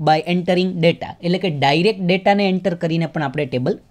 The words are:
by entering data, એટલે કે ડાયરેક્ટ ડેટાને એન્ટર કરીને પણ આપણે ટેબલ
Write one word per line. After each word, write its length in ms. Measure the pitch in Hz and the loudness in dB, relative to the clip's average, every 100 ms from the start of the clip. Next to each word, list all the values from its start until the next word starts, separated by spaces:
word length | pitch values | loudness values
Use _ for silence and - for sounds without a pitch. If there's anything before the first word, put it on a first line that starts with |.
by 180 | 151 156 170 | 2 2 2
entering 420 | 180 180 180 185 | -2 0 0 0
data, 340 | 180 170 165 - - | 2 0 0 -6 -6
એટલે 160 | 175 180 | -2 -2
કે 120 | 185 | -2
ડાયરેક્ટ 500 | 147 139 156 202 190 | 0 2 2 2 0
ડેટાને 480 | 175 190 202 202 196 | 0 0 2 2 2
એન્ટર 260 | 185 190 | 0 -2
કરીને 320 | 170 170 165 160 | -2 -2 -2 -2
પણ 160 | 160 | -2
આપણે 240 | 139 139 135 | -4 -4 -4
ટેબલ 320 | 123 131 - - | -2 -2 -4 -4